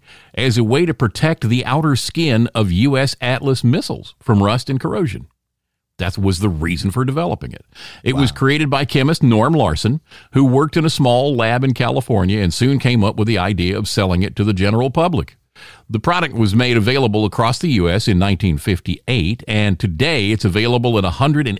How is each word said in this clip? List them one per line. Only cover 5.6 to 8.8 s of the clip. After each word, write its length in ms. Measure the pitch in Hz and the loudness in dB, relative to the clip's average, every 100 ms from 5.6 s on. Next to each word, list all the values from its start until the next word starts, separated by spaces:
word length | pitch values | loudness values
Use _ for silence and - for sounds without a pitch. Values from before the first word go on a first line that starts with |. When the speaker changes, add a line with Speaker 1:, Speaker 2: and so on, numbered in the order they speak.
| _ _ _ - | _ _ _ -8
Speaker 1:
That 200 | 87 101 | -6 -2
was 220 | 98 87 | -2 0
the 100 | 104 | -2
reason 420 | 78 85 87 95 | -2 -4 -2 -4
for 120 | 117 131 | -2 -4
developing 460 | 143 170 - 62 | -2 -4 -6 -10
it. 120 | - _ - - - | -16 _ -20 -20 -8
It 120 | - 135 | -4 0
was 160 | 131 | -2
Speaker 2:
Wow. 60 | - | 0
Speaker 1:
created 320 | 131 151 147 | 0 2 0
by 160 | 135 | 0